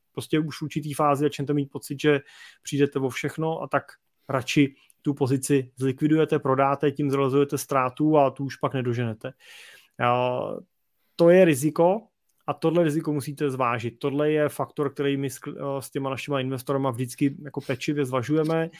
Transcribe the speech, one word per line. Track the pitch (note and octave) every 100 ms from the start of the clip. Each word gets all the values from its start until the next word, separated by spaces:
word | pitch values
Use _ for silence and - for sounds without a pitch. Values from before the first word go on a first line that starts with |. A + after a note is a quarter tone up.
| _
Prostě | - - D#3
už | D#3 -
v |
určitý | D3+ D#3+ D3
fázi | C#3+ D3 C#3
začnete | D3 - C#3
mít | D3 C#3
pocit, | - - C#3+
že | D3+ C#3+ - - - -
přijdete | - C#3+ C#3+ C#3
o | C3
všechno, | A#2+ D3 - D#3+ D#3+
a | C#3+
tak | C#3 - - _ _ -
radši | C3 A#2+ D3+ C#3 - _ _
tu | -
pozici | C#3 B2+ C3+ - C#3+ B2 -
zlikvidujete, | C3 C3 D3+ D#3 D#3 D3+
prodáte, | C3+ C3 C#3 C#3 D3
tím | C#3 D3
zrealizujete | C#3 C#3 C#3 C#3+ C#3+
ztrátu | - C#3 B2+ - D3+ D#3
a | C3+
tu | B2+
už | C#3 -
pak | C#3
nedoženete. | C3+ B2 A#2+ A#2+ A2 - - - - - - _ -
A | A#2+ B2 B2 B2+ G1+ - - _ _ _ _ -
to | E3+
je | F3+
riziko | F3+ C3+ D3+ D3+ E3+ G#3+ - _ _ _ -
a |
tohle | C#3+ E3 E3
riziko | E3 D3+ D#3
musíte | D3 B2+ C#3 D3
zvážit. | C3 B2 A#2+ A#2 -
Tohle | C#3+ C#3 D3+
je | D3+ D3+
faktor, | - C3+ - C#3
který | C#3 C#3+ C#3
my | C#3
s, | - D3+ - C#3+ C#3
s | C3
těma | C#3+ C3+
našima | C3 - C#3
investorama | C3 C3 B2+ C#3 C3+
vždycky | A#2+ B2+ - C#3+ C#3
jako | D3 C#3
pečlivě | - B2+ - D3 C3
zvažujeme, | B2+ A#2 D#3 D#3 E3 E3 -